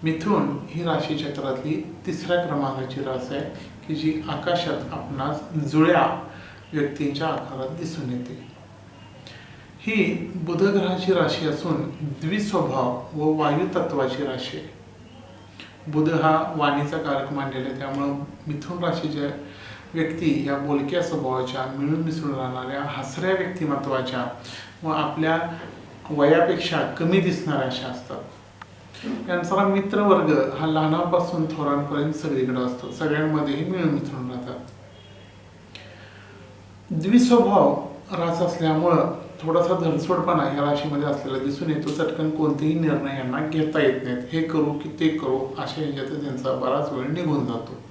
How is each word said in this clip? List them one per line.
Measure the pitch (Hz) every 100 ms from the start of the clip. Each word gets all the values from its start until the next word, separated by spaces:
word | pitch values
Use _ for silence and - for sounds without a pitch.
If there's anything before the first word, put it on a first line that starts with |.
मिथुन | 160 160 202 208 143 139 -
ही | 160
राशीचक्रातली | 170 156 - 147 151 143 135 127 151 151 - - -
तिसऱ्या | - - 175
क्रमांकाची | 170 143 139 131 127 143
रास | 131 131 127
आहे | 139 - - - - -
की | 147
जी | 156 156 156
आकाशात | 139 175 175 170 131 127
आपणास | 160 - 139 139 147 -
जुळ्या | 160 143 151 165 180 - - - - - - -
व्यक्तींच्या | 151 143 - 143 139 160
आकारात | 147 - 180 175
दिसून | 165 165 - 123
येते. | 123 123 - - - - - - - - - - - - - - -
ही | - 220 170 170 - 180
बुध | 160 170
ग्रहाची | 196 196 180 180 -
राशी | 180 151 - 156
असून | - 175 147 - -
द्विस्वभाव | 147 139 156 202 208 185 139 135 123 123 -
व | 151 151 156
वायू | 147 147 185
तत्वाची | 180 - 143 127 127 143
राशी | 127 - 156
आहे. | - - - - - - - - - - - - -
बुध | 151 156
हा | 160 160 156 160 160
वाणीचा | 143 139 147 160
कारक | 147 139 135
मानलेला | 143 135 131 131
आहे, | 131
त्यामुळं | 139 139 139 139 139 - -
मिथुन | 151 - 175
राशीच्या | 175 151 156 147 143 117 - - - - -
व्यक्ती | 165 160 165 165 135 139
या | 139
बोलक्या | 143 143 139 175
स्वभावाच्या, | 170 151 131 127 127 135 131 135
मिळून | 143 156
मिसळून | 165 156 151 135
राहणाऱ्या, | 131 127 127 139
हसऱ्या | 147 135 135 - 185
व्यक्तिमत्वाच्या | 190 180 - 156 135 139 131 127 127 123 - - - - -
व | 160
आपल्या | 151 147 151 160 165 170 - - - - - -
वयापेक्षा | 151 143 160 - 127 - 156
कमी | 147 - 165 190
दिसणाऱ्या | 185 - - 143 127
अशा | 123 127
असतात. | 123 - 127 - - - - - - - - - - -
यांचा | 180 170 190
मित्रवर्ग | 196 196 190 202 208 175 156 147 135
हा | - 156
लहानांपासून | 156 156 165 175 175 170 165 160
थोरांपर्यंत | - 143 143 143 143 151
सगळीकडे | 151 156 135 127 127
असतो, | 127 123 143
सगळ्यांमध्येही | 127 156 151 156 151 139 143 170
मिळून | 185 160
मिसळून | 139 - 127 123
राहतात. | 123 123 127 - - - - - - - - - - - - - - - - - - - - - - -
द्विस्वभाव | 160 180 247 247 240 196 196 147 139 - - -
रास | 175 170 170
असल्यामुळं | 175 - 160 156 175 160 - - - -
थोडासा | 160 170 175 175
धनसोडपणा | 165 147 - 175 170 160 135
या | 143 143
राशीमध्ये | 143 147 143 147
असलेला | 143 135 131
दिसून | 135 143 160
येतो. | 151 -
चटकन | 147 160 - 156
कोणतेही | 151 151 139 156
निर्णय | 165 160 135 139 135
यांना | 127 135 156
घेता | 156 156 156
येत | 135 127
नाहीत. | 123 123 -
हे | 160
करू | 160 160 147
की | 147 -
ते | - 160
करू | 151 135 131 131 -
अशा | 131 151
ह्याच्यात | 151 139 131
त्यांचा | 147 143 127 127
बराच | 127 131 139 143
वेळ | 135 131
निघून | 165 160 143 120
जातो. | 117 113 123 -